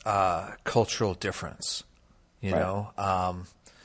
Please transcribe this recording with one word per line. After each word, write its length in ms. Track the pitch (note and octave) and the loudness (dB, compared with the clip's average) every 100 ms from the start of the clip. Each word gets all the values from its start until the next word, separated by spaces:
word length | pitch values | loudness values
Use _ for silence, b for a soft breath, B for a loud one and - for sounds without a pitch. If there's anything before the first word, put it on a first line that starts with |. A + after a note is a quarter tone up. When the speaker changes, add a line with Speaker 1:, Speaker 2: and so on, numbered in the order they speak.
| A2 | 0
Speaker 1:
uh, 460 | G2+ F#2 E2+ F#2+ - - | 4 4 2 -2 -8 0
cultural 480 | A#2+ G#2+ - G#2+ | 2 2 2 -2
difference, 720 | F2+ G2+ - E2 A#1+ - - - _ _ - _ _ | 0 -4 -4 -8 -6 -6 -6 -8 _ _ -20 _ _
you 100 | G2 | -2
Speaker 2:
Right. 80 | E2+ | 0
Speaker 1:
know? 320 | F2+ G2 G#2+ - | 0 -2 -6 -4
Um, 480 | G2 F#2 F2+ F2+ F#2 - B B | 0 2 0 -2 -10 -16 B B